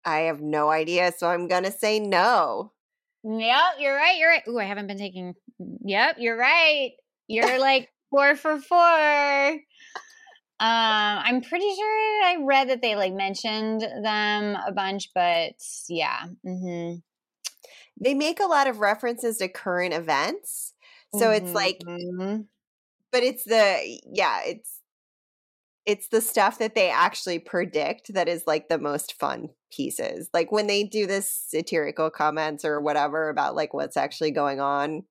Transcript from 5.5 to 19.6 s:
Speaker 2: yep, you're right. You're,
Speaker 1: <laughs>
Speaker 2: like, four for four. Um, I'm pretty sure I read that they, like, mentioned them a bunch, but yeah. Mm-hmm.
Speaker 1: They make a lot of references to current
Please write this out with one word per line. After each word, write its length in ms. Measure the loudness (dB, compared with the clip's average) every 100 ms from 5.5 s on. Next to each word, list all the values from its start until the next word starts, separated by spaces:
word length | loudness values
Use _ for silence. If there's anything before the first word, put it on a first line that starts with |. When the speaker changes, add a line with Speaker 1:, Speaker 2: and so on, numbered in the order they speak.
| _ -14 -10
Speaker 2:
yep, 320 | -2 2 2 2
you're 200 | -4 2
right. 540 | 4 4 4 2 -2 _ _ _ -6
You're, 300 | 0 2 4
Speaker 1:
<laughs> 20 |
Speaker 2:
like, 300 | 4 2 0 _ _
four 240 | 4 4
for 240 | 4 0 -4
four. 200 | 2 6 6 6 6 4 2 2 2
Um, 100 | 0 _ _ -18 -18 -18 -20 -20 _ _ -2
I'm 840 | 2 4 4 2 2 0 0 0
pretty 260 | -2 -2 -2
sure 500 | -2 -2 0 0 2
I 140 | 2 2
read 280 | 2 2 2
that 100 | 0
they, 160 | 0 0
like, 160 | -2
mentioned 680 | -2 -4 -4 -4 -4 -2 -4
them 760 | -4 -4 -2 0 0 0 -2 -4 -4
a 60 |
bunch, 380 | -4 -4 -4 -4
but 380 | 0 2 2 -2 -8 -16 -14 -8
yeah. 340 | -4 -2 -4 -8 -12 -10
Mm-hmm. 500 | -6 -6 -6 -6 -10 _ _ _ _ -16 _ -20 -20 -20 -4
Speaker 1:
They 120 | -2
make 260 | 0 -2 0
a 60 | 2
lot 220 | 2 2
of 120 | 2
references 560 | 0 2 -4 -4 -4 -2
to 100 | -6
current 440 | -6